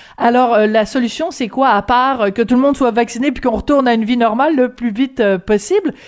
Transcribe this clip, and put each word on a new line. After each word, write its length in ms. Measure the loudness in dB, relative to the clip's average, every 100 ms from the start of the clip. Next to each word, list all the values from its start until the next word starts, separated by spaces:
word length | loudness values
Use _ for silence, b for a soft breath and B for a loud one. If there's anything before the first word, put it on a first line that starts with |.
| B -4
Alors, 360 | 0 2 2
euh, 140 | 2 2
la 180 | 2 0
solution, 460 | -2 -4 -4 -8
c'est 160 | -6 -6
quoi, 200 | 0 2
à 120 | 2
part, 400 | 2 0 0 0
euh, 80 | -2
que 140 | -2
tout 100 | 0
le 80 | 2
monde 160 | 2 2
soit 140 | 0
vacciné 400 | 0 -2 -2 -4
puis 100 | -2
qu'on 140 | -2 -2
retourne 320 | 0 2 2
à 80 | 0
une 100 | 0
vie 120 | 0
normale 380 | 0 0 0 2
le 140 | 0 -2
plus 160 | -6
vite, 280 | -2 -4 0
euh, 180 | 0 0
possible ? 520 | 0 -2 0 -2 -2 B